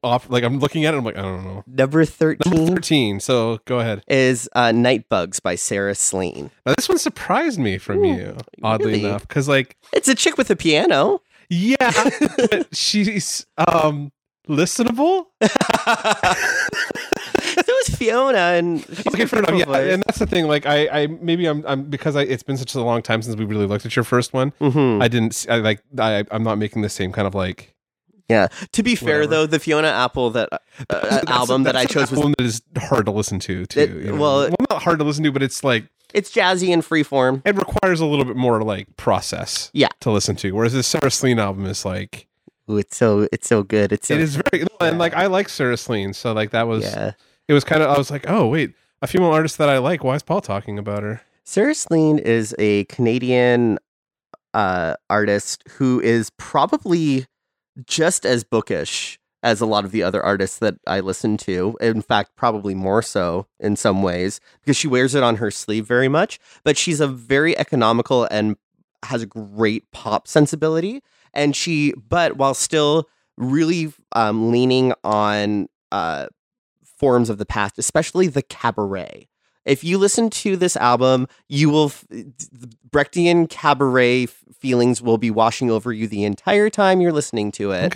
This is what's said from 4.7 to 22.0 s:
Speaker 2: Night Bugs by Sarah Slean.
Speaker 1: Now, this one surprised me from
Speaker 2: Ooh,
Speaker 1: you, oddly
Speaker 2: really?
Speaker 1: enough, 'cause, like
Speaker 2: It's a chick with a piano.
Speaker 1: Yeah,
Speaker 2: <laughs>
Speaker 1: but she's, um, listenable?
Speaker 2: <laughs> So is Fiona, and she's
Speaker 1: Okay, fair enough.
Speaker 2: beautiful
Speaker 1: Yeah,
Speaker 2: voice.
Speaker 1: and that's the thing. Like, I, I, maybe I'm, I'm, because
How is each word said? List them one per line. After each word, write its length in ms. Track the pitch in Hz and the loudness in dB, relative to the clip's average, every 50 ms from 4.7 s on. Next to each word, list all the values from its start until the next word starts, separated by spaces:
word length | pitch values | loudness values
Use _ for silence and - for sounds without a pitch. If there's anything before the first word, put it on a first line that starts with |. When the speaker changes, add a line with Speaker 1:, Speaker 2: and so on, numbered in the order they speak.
| 113 | 4
Speaker 2:
Night 360 | 117 120 123 131 110 120 _ | 4 4 4 4 2 0 _
Bugs 300 | 117 95 87 92 95 - | -2 -2 -2 -2 -6 -6
by 140 | - 92 90 | -4 -4 -4
Sarah 400 | 85 - - - 98 98 101 98 | -4 -4 -4 -2 -2 -2 -2 -2
Slean. 560 | - - - - 95 92 82 - - 71 - - _ _ | -2 -2 -2 -2 -2 -4 -4 -6 -8 -14 -14 -16 _ _
Speaker 1:
Now, 80 | 123 135 | -2 0
this 120 | - - - | 0 0 0
one 100 | 370 339 | -2 0
surprised 600 | - 320 - - - - 180 240 330 330 247 175 | 0 -4 -6 -8 -6 -2 -2 0 0 -2 -2 -2
me 200 | 131 104 95 98 | -2 -2 -2 -4
from 260 | - - - 381 202 | -6 -4 0 0 2
Speaker 2:
Ooh, 80 | 180 147 | 2 0
Speaker 1:
you, 220 | - 92 98 - 123 120 - - - - | -2 -6 -10 -12 -14 -16 -18 -18 -8 -4
oddly 300 | 110 110 107 104 110 107 | -2 -2 0 0 0 0
Speaker 2:
really? 120 | 104 101 | 0 -2
Speaker 1:
enough, 200 | 101 101 101 - - | -2 -4 -6 -8 -6
'cause, 200 | - 147 135 143 | -4 -4 0 2
like 280 | 143 135 127 - - _ _ - - | 2 0 0 -2 -8 _ _ -4 -2
Speaker 2:
It's 140 | - - - | 0 2 2
a 60 | 262 | 0
chick 200 | - - - 311 | 2 2 0 0
with 140 | - 262 - | 0 0 0
a 60 | 208 | 0
piano. 640 | - - 170 151 151 196 359 180 139 147 208 403 359 - _ _ _ _ _ | 0 2 2 4 4 4 4 4 4 4 2 2 -2 -4 _ _ _ _ _
Speaker 1:
Yeah, 280 | 175 170 190 226 269 - | -2 0 2 2 2 2
Speaker 2:
<laughs> 300 | 262 240 - - 226 269 - - 302 - - - 247 226 | 2 2 2 2 2 2 2 0 -2 -2 0 0 0 2
Speaker 1:
but 240 | - - 320 - - | 2 0 -2 -4 -6
she's, 720 | - - - - 214 202 208 214 202 - - - - - - _ | -4 -4 -2 0 0 0 0 0 -2 -4 -4 -8 -8 -10 -12 _
um, 560 | - 160 175 165 170 156 156 147 143 143 143 - _ _ _ _ _ _ - | 0 0 2 2 2 2 2 0 -2 -8 -10 -14 _ _ _ _ _ _ -4
listenable? 760 | - 139 170 180 - - 233 240 233 233 285 339 381 381 330 - _ _ | 0 0 0 0 0 -2 -2 -2 0 0 2 2 2 0 -2 -6 _ _
Speaker 2:
<laughs> 960 | 220 220 - - - - - 226 - - 233 - - 220 202 - - 185 180 - - - - - - - - - - - - - - - - - - - - - - 349 320 349 339 | 0 0 2 0 0 0 -2 -2 0 0 0 0 0 -2 -2 0 0 0 0 0 -2 -4 -2 -2 -4 -4 -4 -6 -6 -6 -8 -12 -6 -6 -6 -6 -6 -6 -4 -4 -4 -2 -2 -2 0
So 100 | - 494 523 | 0 0 0
is 160 | 480 - - | 0 -2 -2
Fiona, 420 | - 254 220 226 240 262 269 254 202 | -2 0 0 2 2 2 2 2 2
and 420 | 175 175 175 170 170 175 170 151 | 2 2 2 2 2 0 -2 -4
she's 260 | - - - - - 208 | -6 -8 -12 -6 -4 -4
Speaker 1:
Okay, 180 | 185 185 233 | 0 0 0
fair 140 | - - 226 | 0 2 0
enough. 100 | 208 180 | 2 2
Speaker 2:
beautiful 240 | - 180 170 139 135 | 2 2 2 2 2
Speaker 1:
Yeah, 60 | 135 135 | 0 2
Speaker 2:
voice. 100 | 160 185 | 2 0
Speaker 1:
and 80 | 185 202 | 0 0
that's 120 | - - - | -4 -2 -2
the 80 | 220 | -2
thing. 200 | 190 - 180 165 | -2 0 0 2
Like, 200 | 151 151 147 139 | 2 0 0 2
I, 360 | 139 147 147 151 - - 151 147 | 2 2 2 2 2 0 0 -2
I, 40 | |
maybe 400 | 151 160 170 170 170 165 175 175 | -2 -4 -6 -2 -2 0 0 2
I'm, 180 | 160 151 147 156 | 0 0 -2 -2
I'm, 180 | - 139 135 139 | -4 -4 -4 -4
because 300 | 147 147 135 | -6 -8 -4